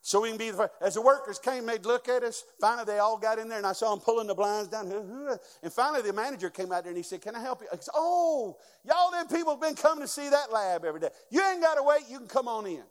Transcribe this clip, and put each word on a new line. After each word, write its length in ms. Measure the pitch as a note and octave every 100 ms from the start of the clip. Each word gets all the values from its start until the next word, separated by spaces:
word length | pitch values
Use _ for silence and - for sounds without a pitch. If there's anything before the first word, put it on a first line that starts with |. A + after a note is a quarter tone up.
So 220 | - G3
we 80 | A3+
can 80 | A3
be 120 | A3+
the 60 | F#3
first. 160 | - -
As 140 | F#3
the 80 | G3+
workers 360 | A#3+ C#4 B3 G3+
came, 280 | B3 B3+ A3+
they'd 180 | A3
look 240 | G3 A#3+ -
at 160 | B3
us. 180 | A#3 A3+ - _
Finally, 280 | G#3+ A#3+ G#3+
they 120 | G#3
all 200 | G#3 A3
got 200 | A3 A3
in 100 | A3+
there, 100 | A3+
and 80 | G3+
I 60 |
saw 200 | F#3+ A3
'em 80 | G3+
pulling 260 | A3 A3+ G#3+
the 80 |
blinds 360 | F#3 G#3 G#3+ G3
down. 200 | A3 F#3+
And 840 | G3+ G3 B3 C#4+ A3+ - - E3+
finally, 280 | - C4+ D4+
the 140 | G#3
manager 340 | G3+ B3 B3+ F3+
came 240 | F3 F#3
out 120 | F3+
there, 60 | F3
and 60 | F3
he 60 |
said, 180 | E3+ F#3
"Can 160 | G#3 G#3+
I 40 |
help 200 | B3+ B3+
you?" 80 | A3+
I 60 | -
said, 160 | -
"Oh, 640 | D#4 E4 F4 E4+ D4+ G#3+ - - _
y'all 280 | - E4 F4+
them 180 | F4 D#4+
people 240 | E4 D#4+
have 80 | C#4
been 160 | D#4 D4
coming 240 | D4+ D#4+
to 80 | C#4
see 220 | - C#4+
that 200 | C#4+ C4+
lab 360 | A3 G3 F3 E3
every 140 | D#3
day. 100 | D#3 - -
You 140 | C4
ain't 180 | G4 F4+
gotta 220 | D#4+ D4+
wait. 240 | C#4 D4 B3
You 100 | C4
can 100 | A#3+
come 200 | C4+ A#3+
on 180 | A3 G#3
in." 220 | D#3 G#2+